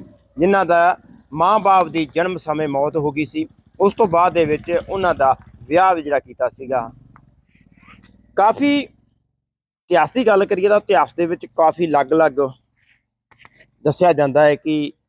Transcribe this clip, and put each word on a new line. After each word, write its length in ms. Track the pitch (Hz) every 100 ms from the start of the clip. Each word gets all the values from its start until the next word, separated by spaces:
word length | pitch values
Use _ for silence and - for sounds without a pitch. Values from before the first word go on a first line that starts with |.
| - _ _ -
ਜਿਨ੍ਹਾਂ 280 | 180 196 175
ਦਾ 320 | 170 175 180 _ - _
ਮਾਂ-ਬਾਪ 540 | 151 175 214 196 190 165
ਦੀ 180 | 160 151 160
ਜਨਮ 220 | 180 175
ਸਮੇਂ 300 | 160 151 156
ਮੌਤ 300 | 139 147 156
ਹੋ 140 | 147
ਗਈ 140 | 143 151
ਸੀ। 220 | 156 160 _ _ _
ਉਸ 140 | 196
ਤੋਂ 140 | - 214
ਬਾਅਦ 260 | 170 180
ਦੇ 120 | 170 156
ਵਿੱਚ 260 | 151 165 170 -
ਉਹਨਾਂ 240 | 190 185 147
ਦਾ 200 | 135 - - -
ਵਿਆਹ 300 | 120 165 190 175
ਵੀ 60 |
ਜਿਹੜਾ 180 | 147 143
ਕੀਤਾ 300 | - 117 123
ਸੀਗਾ। 400 | - 127 127 113 - _ - _ _ _ _ _ _ - - _ _ _ -
ਕਾਫੀ 400 | 202 233 285 285
ਇਤਿਹਾਸ 1300 | - _ _ _ _ _ _ _ _ _ _ 170 151
ਦੀ 120 | 254 226
ਗੱਲ 180 | 196 196
ਕਰੀਏ 240 | 190 202
ਤਾਂ 80 | 208
ਇਤਿਹਾਸ 360 | - 185 -
ਦੇ 120 | - 170
ਵਿੱਚ 200 | 175 -
ਕਾਫੀ 420 | - 160 156 170
ਅਲੱਗ-ਅਲੱਗ 520 | 147 135 160 156 131 135 131 _ _ _ _ _ _ _ _ - _ _ _ 147
ਦੱਸਿਆ 280 | 139 180
ਜਾਂਦਾ 320 | 147 143 135 151
ਹੈ 100 | 143
ਕਿ 360 | 156 156 147 -